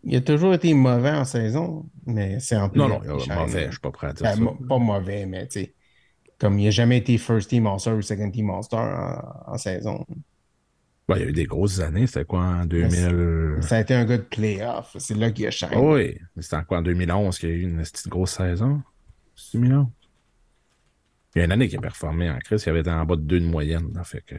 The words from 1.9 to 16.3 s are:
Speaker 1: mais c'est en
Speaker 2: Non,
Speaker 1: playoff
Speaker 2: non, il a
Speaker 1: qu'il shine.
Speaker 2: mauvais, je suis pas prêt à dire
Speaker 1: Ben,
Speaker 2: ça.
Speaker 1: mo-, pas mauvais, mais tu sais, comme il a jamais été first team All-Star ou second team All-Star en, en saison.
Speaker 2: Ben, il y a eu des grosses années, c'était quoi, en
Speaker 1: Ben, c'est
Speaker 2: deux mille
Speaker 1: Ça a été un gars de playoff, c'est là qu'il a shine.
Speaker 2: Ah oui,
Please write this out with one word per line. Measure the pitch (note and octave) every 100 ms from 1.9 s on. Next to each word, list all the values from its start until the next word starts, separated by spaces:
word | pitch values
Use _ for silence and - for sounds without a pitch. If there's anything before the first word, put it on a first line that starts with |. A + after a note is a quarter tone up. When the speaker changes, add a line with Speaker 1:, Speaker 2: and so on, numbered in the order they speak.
| - -
Speaker 1:
mais | A2 G2 G#2
c'est | - A2
en | G2
Speaker 2:
Non, | A#2 C#3
Speaker 1:
playoff |
Speaker 2:
non, | F#2
il | -
a | C#2+
Speaker 1:
qu'il |
shine. | C2 E2+
Speaker 2:
mauvais, | D#2+ F#2 C#2+
je |
suis | -
pas | D2
prêt | - C#2+
à |
dire | C#2+
Speaker 1:
Ben, | A2+ G#2
Speaker 2:
ça. |
Speaker 1:
mo-, | A#2 - B2
pas | B2+
mauvais, | A#2 G2+ F#2 G2+ F#2+
mais | F#2 B2+
tu | G2+
sais, | F#2+ _ _ _ _ _ _ _
comme | G#2+ G2+
il | G#2
a |
jamais | G2+ A#2 B2
été | - A#2
first | - A2+ G2+
team | A#2+ G#2+
All-Star | G2 A#2 A2
ou |
second | G#2 G2+ G#2
team | G#2 G#2+
All-Star | F#2+ - A2+ A2+ F2+ F#2 - - - -
en, |
en | B2+
saison. | G#2+ F#2 G#2+ - - - - _ _ _ _ _ _ _ -
Speaker 2:
Ben, | F#2
il |
y | F2
a |
eu |
des | D2+ D#2
grosses | D2+ G2+ F#2
années, | D#2 E2 B2
c'était | -
quoi, | - F2+
en | F2+ F2 F2
Speaker 1:
Ben, | E2+ E2+
c'est | F2 F2
Speaker 2:
deux | F2 E2+ E2 D#2+ D2+
mille |
Speaker 1:
Ça | E2 A2+
a |
été | G#2+
un | B2+ A2+
gars | A#2+
de |
playoff, | G2+ - G#2+ G2 A2+ - - -
c'est | - G#2+
là | A2+
qu'il | A2 A2
a |
shine. | - -
Speaker 2:
Ah | -
oui, | C#3+ D3+ F#2+ - F2